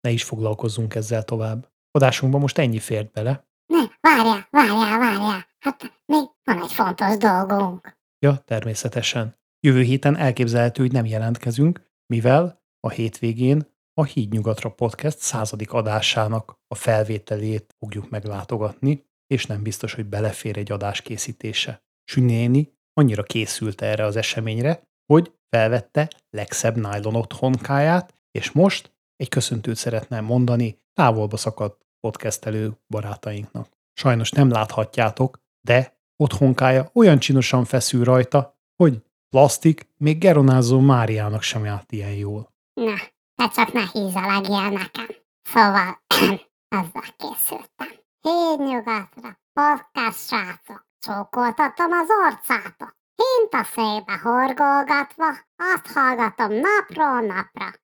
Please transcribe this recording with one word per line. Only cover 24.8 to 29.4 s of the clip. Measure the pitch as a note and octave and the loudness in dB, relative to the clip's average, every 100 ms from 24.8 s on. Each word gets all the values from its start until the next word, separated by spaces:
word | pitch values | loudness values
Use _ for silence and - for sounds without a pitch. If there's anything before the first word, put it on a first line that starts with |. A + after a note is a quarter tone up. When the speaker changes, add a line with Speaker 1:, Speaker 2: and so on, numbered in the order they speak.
| _ _ _ | _ _ _
Speaker 1:
hogy | D3+ F3 _ _ | 4 4 _ _
felvette | A#2 A2 A#2+ G#2+ - D#3 - _ | 2 2 0 -2 -4 -4 -6 _
legszebb | G#2 G#2 - - A#2 | -10 -8 -2 -2 -2
nylon | G#2+ G#2 G#2 | -4 -6 -4
otthonkáját, | A2+ A2 - C3 B2+ - C#3 D3+ F3 F3+ _ _ | -4 -4 -2 0 0 0 0 2 2 0 _ _
és | - - | -8 -4
most | D3 F#3+ - - _ _ _ | 4 4 2 -10 _ _ _
egy | C3+ | -4
köszöntőt | - | -4